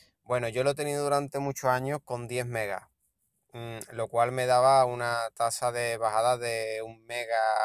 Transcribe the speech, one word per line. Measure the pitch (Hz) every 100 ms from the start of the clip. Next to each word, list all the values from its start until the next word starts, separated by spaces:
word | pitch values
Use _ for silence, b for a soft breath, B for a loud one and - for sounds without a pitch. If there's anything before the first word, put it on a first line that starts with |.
| B B
Bueno, | - 123 117
yo | 120
lo | 139
he |
tenido | 143 147 143
durante | 143 143 139 139
muchos | 139 135 131
años | 127 135 147
con | - 123 120
diez | 123 123
megas, | 117 104 92 - _ _ _ _ _ _
mm, | 120 117 113 -
lo | 117 110
cual | 117 120
me | 127 127
daba | 123 131 135
una | 127 120 120 117 113
tasa | - 117 - 123
de | 120 120 113
bajada | 113 107 120 123
de | 120 113 110 110
un | 113 113 113
mega, | 120 113 113 110 110